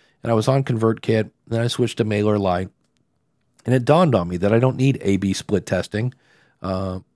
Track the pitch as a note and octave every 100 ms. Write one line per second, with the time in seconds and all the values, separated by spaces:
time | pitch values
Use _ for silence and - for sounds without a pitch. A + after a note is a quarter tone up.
0 | _ _ A#2 A2 A2 C3+ C3+ A#2 A2+ A2
1 | - A2 G#2 _ - A2+ A#2+ - A#2 -
2 | G#2+ G#2 G#2 G#2 G2 F2+ F#2 _ _ _
3 | _ _ _ _ _ _ - B2+ B2 D#3+
4 | E3+ G#2+ F2 F2 G2+ A#2 C3 C3 C3+ -
5 | - G2 G2 F#2+ - G2 - F#2 - G#2
6 | B2 - _ _ _ _ F#2+ F#2+ F#2+ F#2
7 | -